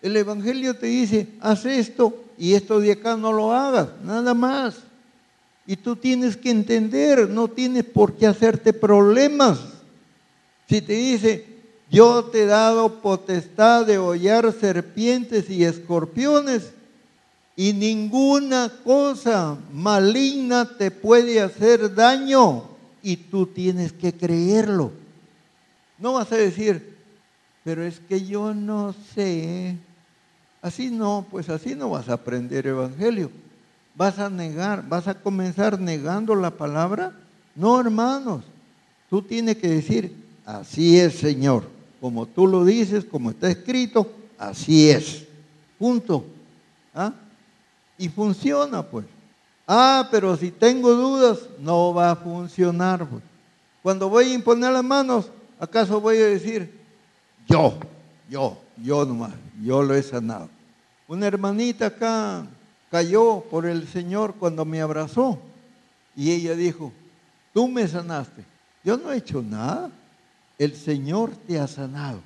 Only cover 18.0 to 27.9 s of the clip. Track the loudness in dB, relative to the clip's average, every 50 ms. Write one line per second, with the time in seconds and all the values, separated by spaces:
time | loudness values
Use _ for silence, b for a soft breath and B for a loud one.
18 | -4 -2 0 2 4 4 4 2 2 0 -2 -2 -2 -2 -6 -10 0 2 2 4
19 | 4 0 -2 -2 -2 0 0 0 0 -2 -4 -8 -12 -16 -12 -4 0 2 2 4
20 | 4 4 4 2 0 0 -2 -2 -4 0 0 0 0 -2 -4 -4 -4 -4 -4 -4
21 | 4 6 6 6 6 4 2 0 0 0 -2 0 4 4 4 4 4 0 2 6
22 | 6 6 6 4 0 2 6 6 6 6 4 0 -6 -12 -20 -20 -20 _ _ _
23 | _ -6 -6 -6 -6 -8 -2 -2 -2 -2 -4 -4 -2 -2 -2 -2 -4 -6 -8 -4
24 | -6 -6 -4 -4 -4 -2 0 0 2 2 2 2 2 0 0 -2 -2 -2 -6 -12
25 | -20 -20 _ _ _ _ _ _ _ _ _ _ _ _ _ _ _ _ _ _
26 | -6 -4 -2 -2 -2 -2 0 0 0 0 0 -2 -2 -2 -2 -2 -4 -14 -20 _
27 | _ _ _ _ _ _ _ _ _ _ _ _ _ -10 -8 -6 -8 -10